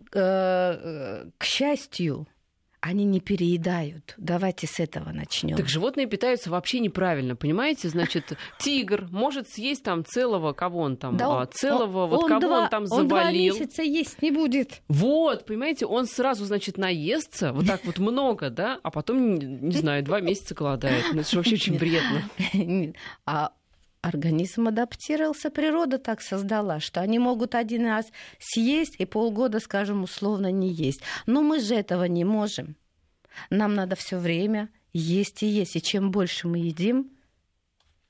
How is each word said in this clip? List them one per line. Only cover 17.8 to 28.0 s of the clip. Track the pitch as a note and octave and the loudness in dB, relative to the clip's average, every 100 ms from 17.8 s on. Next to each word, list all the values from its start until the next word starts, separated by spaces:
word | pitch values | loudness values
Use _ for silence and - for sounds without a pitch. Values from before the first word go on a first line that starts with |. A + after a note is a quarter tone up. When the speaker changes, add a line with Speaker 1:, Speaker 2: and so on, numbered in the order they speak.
Speaker 2:
вот | F3 E3+ | -2 -2
много, | G#3 B3+ C4+ G#3 C#3+ | 0 2 0 0 -4
да, | A#2 G#3+ C4 | -2 -4 -4
а | D#3+ | -6
потом, | D3+ F3+ C4 A#3 E3+ | -4 0 2 2 2
не, | C3+ | -2
не | C3 D3 F3 | -4 -2 0
знаю, | D#3 C#3+ | 2 0
два | C#3 G3+ | 0 0
месяца | F3 G3 - | 0 -2 -4
голодает. | - C#3+ C3+ C#3 C3 E4+ | -4 -2 0 2 2 2
Ну, | D#3 | 0
это | D3+ | 0
же | F3 | 2
вообще | G3+ | 2
очень | G#3+ G3 | 2 2
Speaker 1:
Нет. | D3 | 2
Speaker 2:
вредно. | E3 D#3+ C3 C#3+ - - | 2 2 2 -2 -2 -4
Speaker 1:
<laughs> | F#3 | 0
Нет. | G3 E3+ F#3 D#3 - - - - | 0 2 0 0 -6 -16 -10 -4
А | D3+ D3+ - _ _ _ _ | -2 -2 -6 _ _ _ _
организм | F3 D3+ E3 D#3 F#3 A#3 A3+ | -4 0 2 2 0 0 2
адаптировался, | A3 A#3+ - - D4+ D#4 D4 D4+ | 2 -2 -4 -2 0 0 -2 -4
природа | D4+ D#4 D#4+ D#4+ C4 | 0 0 2 2 0
так | A#3+ G#3+ | -2 -6
создала, | - F#3+ G3 G#3+ G3+ D#3 | -4 -4 -2 0 0 -2
что | - F3 | -4 -2
они | G3 A#3 | 2 2
могут | B3 A3+ B3 | 2 2 0
один | A#3 A3 A#3 A#3 | 0 0 0 0
раз | A3 | 0